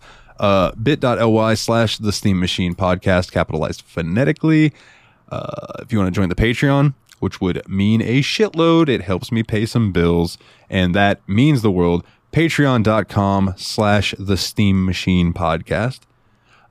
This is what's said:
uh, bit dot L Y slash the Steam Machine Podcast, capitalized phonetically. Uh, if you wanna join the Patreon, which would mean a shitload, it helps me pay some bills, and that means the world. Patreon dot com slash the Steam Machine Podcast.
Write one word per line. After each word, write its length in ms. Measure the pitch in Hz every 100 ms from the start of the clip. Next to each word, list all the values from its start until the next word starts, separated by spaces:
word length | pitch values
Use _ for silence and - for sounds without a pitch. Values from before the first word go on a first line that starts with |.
| - - - -
uh, 320 | 101 98 85
bit 260 | - 113 147
dot 180 | 127 104
L 120 | 117
Y 220 | 110 113 110
slash 420 | - 117 113 -
the 140 | 104
Steam 280 | - 107 92
Machine 360 | 90 - 90 85
Podcast, 560 | 92 90 101 90 -
capitalized 500 | 92 78 78 76 - -
phonetically. 840 | - 82 101 147 151 160 156 151 - - _ _ _ _
Uh, 440 | - - - - -
if 120 | -
you 60 | 107
wanna 120 | 92
join 180 | 98 92
the 60 | 87
Patreon, 580 | 113 117 139 139 147 - _ _
which 200 | 95 -
would 260 | 92 82 -
mean 340 | 98 101 110
a 200 | 107 131
shitload, 680 | 135 - 208 160 165 165 156
it 120 | 101
helps 300 | 95 90 -
me 100 | 113
pay 220 | - 107 113
some 260 | 120 104
bills, 460 | 87 85 85 85 - _ _ _
and 240 | 95 90
that 280 | 95 101 - -
means 340 | 101 147 135
the 100 | 107
world. 320 | 90 87 87 - _ _
Patreon 520 | 156 165 - 143 123
dot 240 | 107 110 92
com 440 | 104 98 98 95 90
slash 560 | - - 104 104 - -
the 180 | 98 92
Steam 480 | - - 101 95 92
Machine 480 | 90 - 90 85
Podcast. 680 | 80 82 82 - 95 120 - _ _ _ _ _ _ _